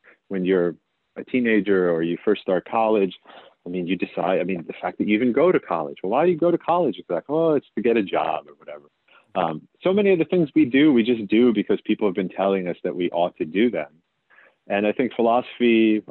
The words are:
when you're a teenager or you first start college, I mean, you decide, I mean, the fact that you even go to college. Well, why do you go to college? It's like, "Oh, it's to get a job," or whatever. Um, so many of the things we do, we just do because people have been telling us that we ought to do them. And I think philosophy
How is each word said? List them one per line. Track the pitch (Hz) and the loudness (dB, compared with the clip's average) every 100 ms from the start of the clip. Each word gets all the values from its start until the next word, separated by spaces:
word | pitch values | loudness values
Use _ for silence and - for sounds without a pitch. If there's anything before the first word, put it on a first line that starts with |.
| _ _ - | _ _ -10
when | 98 90 | -4 0
you're | 95 87 78 _ _ _ 82 | 2 0 -4 _ _ _ -18
a | |
teenager | - 127 117 107 95 95 87 | -6 -2 0 0 2 2 2
or | 82 | 0
you | 85 87 - | -2 -2 -2
first | 98 | -2
start | - 90 - | -2 -4 -2
college, | 113 110 107 95 - - - - _ 87 | -2 0 0 0 -4 -20 -20 -20 _ -10
I | |
mean, | 90 85 | -8 -6
you | 92 | -6
decide, | 98 - 87 92 | -6 -4 -2 -2
I | |
mean, | 87 87 - | -2 -6 -10
the | - | -10
fact | 92 - | -10 -6
that | 98 | -2
you | 107 | 0
even | 127 | 0
go | 113 175 | 2 2
to | 160 | 0
college. | - 82 71 - | -2 -6 -6 -8
Well, | 92 | -4
why | 127 175 | 0 0
do | |
you | 160 | 2
go | 175 | 0
to | 170 | 0
college? | - 175 151 92 | 0 0 -2 -4
It's | - | -6
like, | 82 - | -8 -4
"Oh, | 156 165 | -2 0
it's | 143 - - | 0 -4 -4
to | |
get | 117 117 | 0 0
a | |
job," | 90 82 80 78 73 | 0 -2 -2 -4 -10
or | 73 | -20
whatever. | 73 73 71 _ _ _ _ 92 | -20 -20 -20 _ _ _ _ -4
Um, | 82 78 - _ | -4 -4 -12 _
so | 180 | -2
many | 196 202 | 2 2
of | 175 | 2
the | 156 | 2
things | 180 156 156 | 0 2 2
we | 135 | 2
do, | 135 156 | 4 4
we | 120 | 4
just | 110 113 98 | 2 -2 0
do | 107 123 | 4 4
because | 104 95 98 - | 2 0 -2 -2
people | 107 104 | -2 -2
have | 92 | -2
been | 92 | -4
telling | - 98 98 87 | -2 0 0 -2
us | 80 | -6
that | 92 87 | -6 -4
we | 87 | -4
ought | 85 85 - | -2 -2 -4
to | 78 | -4
do | 92 123 | 0 0
them. | 87 71 80 _ _ _ _ _ _ - | -2 -8 _ _ _ _ _ _ _ -6
And | 101 104 | -2 0
I | |
think | - 123 | 0 -2
philosophy | - 117 120 - - 120 113 110 107 - | 0 2 2 -2 0 2 4 4 2 -2